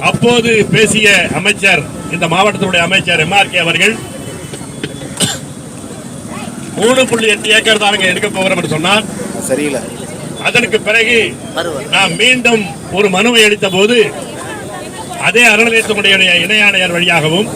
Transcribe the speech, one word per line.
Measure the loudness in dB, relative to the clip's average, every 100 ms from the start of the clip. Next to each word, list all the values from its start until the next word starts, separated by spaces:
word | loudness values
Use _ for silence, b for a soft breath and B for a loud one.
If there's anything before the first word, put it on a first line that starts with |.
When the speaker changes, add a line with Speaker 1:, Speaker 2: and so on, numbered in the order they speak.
| 0
Speaker 1:
அப்போது | 2 4 4 4 2 2
பேசிய | 2 2 4 4 4 2 0
அமைச்சர், | -2 2 2 2 -2 -10 -8 -4
இந்த | 0
மாவட்டத்தினுடைய | 2 2 2 0 0 2
அமைச்சர் | 0 0 0 2
எம் | 2
ஆர் | 2
கே | 0 0
அவர்கள், | 2 0 0 -8 -12 -12 -12 -12 -12 -12 -10 -10 -10 -12 -4 -4 -4 -10 -14 -14 -14 -14 -14 -14 -14 -12 -10 -10 -10 -10 0
மூணு | 2 4 2
புள்ளி | 2 2
எட்டு | 0 2 2
ஏக்கர் | 4 2
தான் | 2 2
அங்க | 0
எடுக்க | 0 -2
போகிறோம் | -2 -2 0
என்று | -2 -2
சொன்னார். | 0 0 -2 -8 -8 -8 -2
Speaker 2:
சரியில்லை. | -2 0 -4 -8 -12 -12 -12 -12 -6 -2
Speaker 1:
அதற்கு | 0 0 -2 0
பிறகு | 0 2 2 0 -4 -8 -6 -4 -6 -2 0
நாம் | 0 2
மீண்டும் | 2 2 2 0 0 -8 -6 0
ஒரு | 2 4
மனுவை | 4 4 4
அளித்த | 2 0 2
போது, | 4 4 2 0 -10 -10 -10 -10 -10 -10 -12 -12 -12 -4 0
அதே | 4 4
அறநிலையத்துறையுடைய | 4 4 2 0 0 2 4 4 2 2
இணை | 2 2
ஆணையர் | 2 0 0
வழியாகவும் | 2 2 2 0 -2